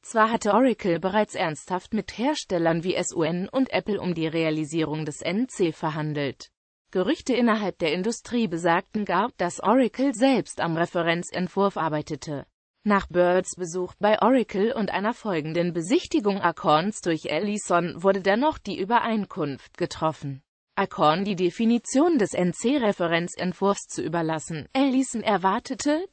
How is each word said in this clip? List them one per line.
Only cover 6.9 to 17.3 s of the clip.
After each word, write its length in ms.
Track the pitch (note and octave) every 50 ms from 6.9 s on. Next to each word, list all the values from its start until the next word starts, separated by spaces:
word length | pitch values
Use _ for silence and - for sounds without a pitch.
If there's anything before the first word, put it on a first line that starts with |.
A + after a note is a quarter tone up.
Gerüchte 440 | - F#3+ F3+ G3 D#4+ - - - B3
innerhalb 440 | G#3+ B3 A#3+ G#3+ A3 G#3 F#3 - -
der 140 | F3 D#3+ D3
Industrie 560 | F3+ F#3 A3 A#3 - - - A3 B3 A3+ F3+
besagten 560 | E3 E3 E3+ F3 E3 F3+ G3 _ - G#3+ G#3
gar, 260 | F#3 F3+ F3+ G#3 B3+ -
dass 260 | - F#3 F3 - - -
Oracle 520 | F#3+ A3 C4 C4 G#3+ - - C4 C#4+ A#3+
selbst 460 | G3+ B3 C4+ C4+ G#3+ D#3 - - -
am 160 | - E3+ E3
Referenzentwurf 1000 | E3 E3+ F3 - F3+ E3+ E3+ E3 E3+ F3+ - - - F3+ F3 - G3 G3 G3 -
arbeitete. 720 | F#3+ D#3+ D#3+ D3+ D3+ D3+ - D#3+ C#3 - E3 D3 C#3 - - _ _ _ _ _ _ -
Nach 220 | G#3 G#3 G3 F#3
Birds 500 | - D#3+ F3 F3 F3 F3+ F#3 F3+ - -
Besuch 360 | - F3+ E3+ E3 F#3 F3+ F3+ - -
bei 220 | G3 G#3 G#3+ - -
Oracle 500 | G#3+ C4 C4 G#3+ - - G3 G3 A3+ -
und 180 | A3+ G#3 F3+
einer 220 | - F3+ G3 G#3+ A#3+
folgenden 640 | - - A3 F#3 D#3+ C#3+ D#3 D#3+ E3+ E3+ F3 E3
Besichtigung 640 | F3 D#3+ F3 B3 F4+ - - - D#4 G#3 G3+ G3 G3
Acorns 640 | - E3+ E3 - - F3+ D3+ D#3 E3+ G#3 - - -
durch 240 | F3+ E3 D3+ -
Ellison 760 | -